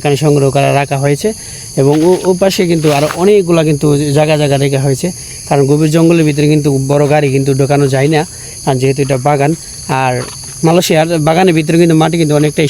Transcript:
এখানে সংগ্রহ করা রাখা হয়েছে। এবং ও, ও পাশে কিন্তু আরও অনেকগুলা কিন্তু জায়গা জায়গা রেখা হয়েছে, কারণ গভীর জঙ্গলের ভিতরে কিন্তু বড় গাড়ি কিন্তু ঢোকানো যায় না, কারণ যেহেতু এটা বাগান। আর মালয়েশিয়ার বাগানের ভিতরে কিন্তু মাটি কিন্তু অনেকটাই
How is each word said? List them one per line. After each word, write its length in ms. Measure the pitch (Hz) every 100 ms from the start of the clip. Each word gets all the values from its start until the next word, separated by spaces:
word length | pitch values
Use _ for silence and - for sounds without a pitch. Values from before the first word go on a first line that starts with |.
এখানে 160 | 147 139
সংগ্রহ 240 | 151 143 139 139
করা 120 | 139 135
রাখা 160 | 139 139
হয়েছে। 240 | 143 143 214 220 - - - -
এবং 140 | 135 151 170
ও, 20 | 180 180
ও 20 | 180
পাশে 200 | 196 185 180
কিন্তু 180 | 170 151 143
আরও 100 | 147 170
অনেকগুলা 400 | 185 208 175 170 156
কিন্তু 180 | 143 151 143 147 139
জায়গা 160 | 151 151
জায়গা 160 | 143 139
রেখা 160 | 143 135 139
হয়েছে, 220 | 131 175 - - - -
কারণ 140 | 143 139
গভীর 200 | 147 156 165
জঙ্গলের 280 | 165 170 151
ভিতরে 180 | 147 151
কিন্তু 140 | 151 147 135 135
বড় 140 | 143 143
গাড়ি 160 | 151 147 135
কিন্তু 140 | 139 135
ঢোকানো 260 | 139 143 139
যায় 140 | 131 143
না, 80 | 156 170 - - -
কারণ 140 | - 131
যেহেতু 180 | 135 139 135
এটা 100 | 135 139
বাগান। 260 | 147 143 165 - - - 131
আর 120 | 131 123 127 - - - 160
মালয়েশিয়ার 420 | 170 175 160 160 170 151
বাগানের 260 | 165 190 160
ভিতরে 180 | 156 165
কিন্তু 140 | 170 160
মাটি 140 | 160 165
কিন্তু 140 | 151 147
অনেকটাই 280 | 151 143